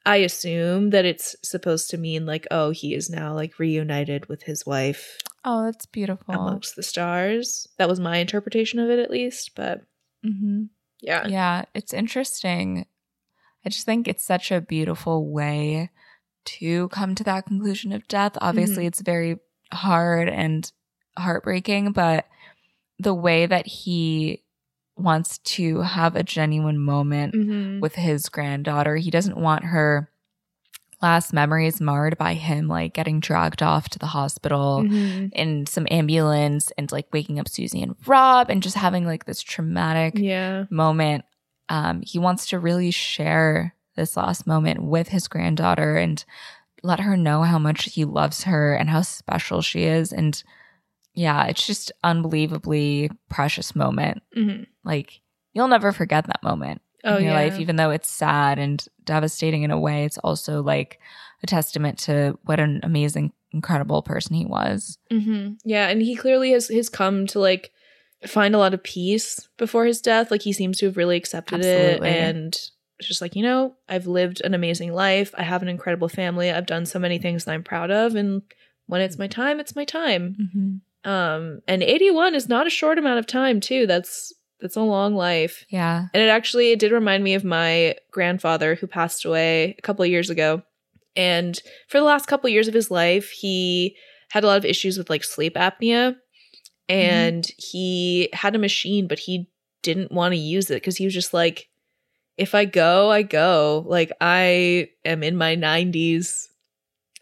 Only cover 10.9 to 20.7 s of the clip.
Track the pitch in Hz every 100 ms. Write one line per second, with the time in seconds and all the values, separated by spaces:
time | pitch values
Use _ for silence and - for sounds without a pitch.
10.9 | _ - 165 208 190 180 175 - 208 -
11.9 | - 226 254 269 - 185 175 185 180 180
12.9 | _ _ _ _ _ _ _ 190 - -
13.9 | 226 233 - - 180 - 180 165 160 156
14.9 | 165 - 160 151 151 147 147 151 156 175
15.9 | - _ _ _ _ - - 165 170 180
16.9 | 196 190 190 214 190 - 196 208 202 202
17.9 | 208 - 202 208 - 175 220 214 190 175
18.9 | - - 170 165 170 - _ _ 180 190
19.9 | 170 170 170 170 - 160 160 170